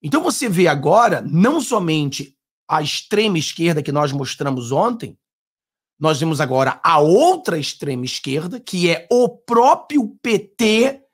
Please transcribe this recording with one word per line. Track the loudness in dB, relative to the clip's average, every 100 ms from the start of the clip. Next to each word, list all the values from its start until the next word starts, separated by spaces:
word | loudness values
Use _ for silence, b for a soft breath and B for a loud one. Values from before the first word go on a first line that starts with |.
Então | -2 -2
você | 0 -2 -2
vê | 2 2
agora, | 2 2 4 4 0
não | -2 2 2 2
somente | -2 -2 0 -2 -2 -6 -12 _ _ _ _
a | -4
extrema | -4 -8 -4 0 0 -2
esquerda | -4 -2 -2 0
que | -2
nós | -2 -2
mostramos | -2 -8 -6 -4 -4 -4
ontem, | -2 -2 -4 -12 -16 _ _ _ _ _ _ _ _
nós | -2 0
vemos | -2 -2
agora | -2 0 0 0
a | 2 4
outra | 4 6 4 2 -2 -6
extrema | -6 -10 -8 -6 -8
esquerda, | -10 -6 -6 -6 -12
que | -8 -2 0
é | -2 0
o | 2 2
próprio | -2 -2 4 4 2 0 -2 -2 -6
P | -2 -2
T | -2 -2 2 4 2 -2 _